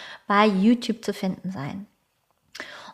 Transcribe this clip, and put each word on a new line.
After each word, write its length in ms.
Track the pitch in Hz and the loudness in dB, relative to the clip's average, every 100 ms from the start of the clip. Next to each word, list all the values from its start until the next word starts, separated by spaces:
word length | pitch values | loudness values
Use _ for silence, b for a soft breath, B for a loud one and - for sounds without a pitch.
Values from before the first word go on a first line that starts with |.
| B B - | B B 2
bei 180 | 202 214 | 4 6
YouTube 580 | 190 214 247 - 226 | 6 4 4 0 -4
zu 80 | - | -6
finden 380 | 202 190 190 185 | -4 -4 -4 -8
sein. 360 | 190 139 196 202 _ _ _ _ _ _ B B B B | -8 -8 -10 -14 _ _ _ _ _ _ B B B B